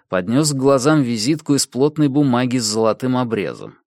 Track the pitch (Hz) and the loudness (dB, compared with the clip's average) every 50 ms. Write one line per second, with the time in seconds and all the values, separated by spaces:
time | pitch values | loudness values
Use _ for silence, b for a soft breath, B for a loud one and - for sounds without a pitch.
0 | b b 95 92 90 101 117 143 160 147 143 131 131 139 139 131 117 151 156 151 | b b -4 -4 -2 0 0 0 0 0 0 0 2 2 4 4 4 2 2 2
1 | 131 120 120 110 101 135 165 147 - - 143 131 - - - 123 139 151 151 156 | 2 0 -2 -2 -2 -2 -2 -2 -2 -2 0 0 -2 -4 -2 0 0 0 0 0
2 | 151 139 131 147 147 135 120 120 127 123 127 131 113 107 107 113 113 110 104 - | 0 0 2 2 2 2 2 2 0 0 0 -2 -2 -2 0 0 2 0 0 0
3 | 131 127 127 127 127 117 113 104 90 67 60 50 50 53 - _ _ | -2 -2 -2 -2 -2 -2 -2 -4 -4 -4 -8 -10 -14 -18 -20 _ _